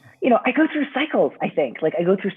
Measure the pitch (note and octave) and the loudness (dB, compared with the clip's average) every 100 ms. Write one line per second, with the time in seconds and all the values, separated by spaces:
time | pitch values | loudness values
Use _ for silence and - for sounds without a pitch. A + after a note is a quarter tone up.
0 | - _ - A#3+ C4+ C4+ D#4 D4+ C#4 B3+ | -20 _ 2 2 2 0 0 -2 -4 -4
1 | D4+ A#3 D3 - - - C#3 A2 D#3 D3+ | -2 0 0 -2 -6 -2 -4 -2 -2 0
2 | F3 F#3+ G3 | 0 0 0